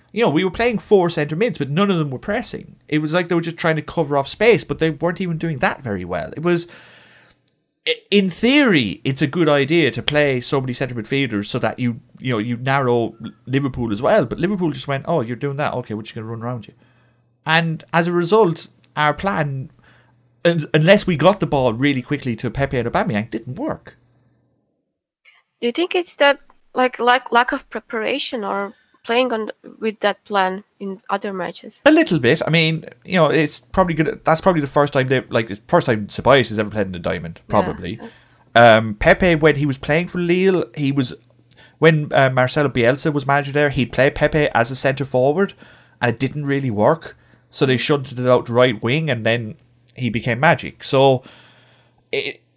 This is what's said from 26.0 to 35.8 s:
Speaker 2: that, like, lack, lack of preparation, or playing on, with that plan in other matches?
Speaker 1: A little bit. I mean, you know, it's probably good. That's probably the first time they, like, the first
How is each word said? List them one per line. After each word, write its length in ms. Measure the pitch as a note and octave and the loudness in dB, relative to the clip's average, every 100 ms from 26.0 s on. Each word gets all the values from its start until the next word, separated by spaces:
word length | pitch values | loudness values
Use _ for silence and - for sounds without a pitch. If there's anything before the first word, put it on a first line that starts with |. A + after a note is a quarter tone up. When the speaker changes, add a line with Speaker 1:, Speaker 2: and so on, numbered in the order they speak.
| F4 - | -4 0
Speaker 2:
that, 240 | C#4+ C#4 _ _ _ | 2 2 _ _ _
like, 240 | B3+ B3+ - | -2 0 0
lack, 320 | A#3+ B3+ - | 2 2 2
lack 200 | A#3+ A#3+ | 0 2
of 160 | C4+ - | -2 -8
preparation, 760 | A3+ - A3+ G#3+ C#4 - B3 | -14 -10 -6 -4 -4 -6 -6
or 280 | G3+ G3 G3+ - _ _ - | -4 -4 -6 -10 _ _ -2
playing 260 | A#3 B3+ | 0 0
on, 180 | A3+ G#3+ - - - | -2 -6 -12 -20 -8
with 200 | A3 G#3 | -6 -2
that 220 | G3+ G3 | -2 -2
plan 400 | - G3+ F#3 F#3+ - - | -2 0 0 -2 -12 -14
in 200 | G3 F#3+ - | -12 -12 -8
other 240 | G3 G#3 | -6 -6
matches? 480 | F#3+ F3 - - - C#4+ | -8 -8 -10 -14 -2 4
Speaker 1:
A 40 | |
little 280 | D#4+ D#4 D#3+ | 4 4 2
bit. 240 | A#2+ D#3+ - | 2 2 2
I 40 | |
mean, 340 | E3 D#3+ D#3+ - - | 2 2 -2 -8 -18
you 100 | - | -2
know, 140 | F#3 D3 | 2 4
it's 300 | D3 D3+ - | 4 0 -4
probably 340 | - - F3+ | -6 -2 0
good. 260 | D#3 D3+ - | 0 0 0
That's 160 | - D#3+ | 2 2
probably 200 | F#3+ E3+ | 2 2
the 60 | C#3 | 2
first 260 | D3+ C#3+ | 2 2
time 160 | C#3 C3 | 2 0
they, 120 | C3 | 0
like, 260 | - A#2+ A2+ | 0 -2 -2
the 120 | G2+ - | -8 0
first 180 | F3 | 0